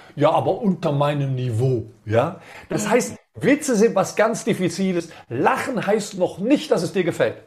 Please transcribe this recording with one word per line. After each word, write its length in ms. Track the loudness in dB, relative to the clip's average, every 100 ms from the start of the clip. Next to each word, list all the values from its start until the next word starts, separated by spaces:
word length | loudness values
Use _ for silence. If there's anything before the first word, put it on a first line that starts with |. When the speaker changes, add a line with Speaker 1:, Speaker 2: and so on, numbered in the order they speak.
| -12 0
Speaker 1:
„Ja, 140 | 2
aber 280 | 4 2 0
unter 300 | 0 0 0
meinem 420 | 0 0 0 -2
Niveau.“ 560 | -2 -2 0 0 0 -4 -12 -2
Ja? 340 | 2 2 -2 -14 -18 -6
Das 160 | -4 2
Speaker 2:
Mhm. 40 |
Speaker 1:
heißt, 260 | 2 0 -6 _
Witze 420 | -2 2 2 2 4
sind 180 | 4
was 220 | 4 0 0
ganz 280 | 0 0
Diffiziles. 680 | -2 -2 -2 -2 -2 -2 -6 -12 -8
Lachen 580 | -2 0 0 -4 -4 0
heißt 300 | 0 -2 -2
noch 200 | -4 -2
nicht, 320 | 0 0 2
dass 120 | 0
es 100 | 0
dir 120 | -2
gefällt. 320 | -2 0 -2 -2